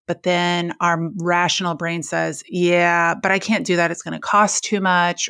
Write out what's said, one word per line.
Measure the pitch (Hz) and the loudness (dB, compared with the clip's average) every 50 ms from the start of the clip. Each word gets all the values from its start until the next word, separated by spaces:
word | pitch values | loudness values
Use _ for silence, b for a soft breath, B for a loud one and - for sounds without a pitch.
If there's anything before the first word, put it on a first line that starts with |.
| _ | _
But | - 170 - - | -8 -8 -4 -2
then | 180 180 175 175 175 175 175 170 170 - - | 0 0 2 0 0 0 0 -2 -4 -4 -2
our | 175 175 170 165 165 160 - | 0 0 0 0 -2 -4 -6
rational | 180 165 175 175 175 175 170 - - 185 175 165 | -6 -2 0 2 2 2 0 0 -2 -2 -4 -4
brain | 165 170 170 165 170 156 | -4 -4 -4 -4 -4 -6
says, | - 170 165 165 160 147 - - - | -4 -2 -2 -2 -2 -4 -8 -12 -8
"Yeah, | - 180 175 175 175 175 175 170 170 170 170 170 165 - | -2 0 2 4 4 4 4 4 4 4 2 2 0 0
but | - 185 190 | 0 0 0
I | 190 | 0
can't | - - 226 190 - | 0 0 -2 -2 0
do | - 180 | 0 0
that. | 170 170 165 | 2 2 0
It's | 170 - - | -2 -4 -8
gonna | 214 - - | -10 -10 -8
cost | - - - 202 208 196 - - - | -6 0 2 4 4 4 0 -4 -4
too | - 214 196 | -2 -2 0
much." | 190 190 180 175 175 175 175 - - - | 2 2 2 4 2 2 0 -2 -6 -6